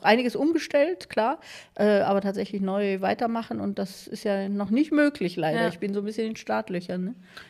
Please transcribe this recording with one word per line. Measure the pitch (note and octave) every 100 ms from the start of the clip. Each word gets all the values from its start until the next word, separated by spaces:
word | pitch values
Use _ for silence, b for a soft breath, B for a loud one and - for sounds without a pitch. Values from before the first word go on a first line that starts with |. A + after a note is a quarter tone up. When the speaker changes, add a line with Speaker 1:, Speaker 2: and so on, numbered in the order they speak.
Speaker 1:
einiges | - A3+ B3 -
umgestellt, | D4+ D#4+ - C#4+ D4 F#4 -
klar, | - A3 D#4+ B B B
äh, | - G#3 G3+
aber | - G3
tatsächlich | G3 G3 G3 G3+
neu | F#3+ G3 G3+ F#3+
weitermachen | F#3+ A3 A#3 A3+ A3+ A3
und | G3+ G3+
das | F#3+ - -
ist | G#3+
ja | A3 G3 G3
noch | G3+ G3+
nicht | A3+ D#4
möglich, | D4+ D4 C#4+ F3 F3+
leider. | D#3 E3
Speaker 2:
Ja. | E3+
Speaker 1:
Ich | E3+
bin | G#3
so | G3
ein | G3+
bisschen | G#3+ A3
in |
den | A3+
Startlöchern, | - A3 A3 F3+ F3+ F3+
ne? | F#3 B3+ B B B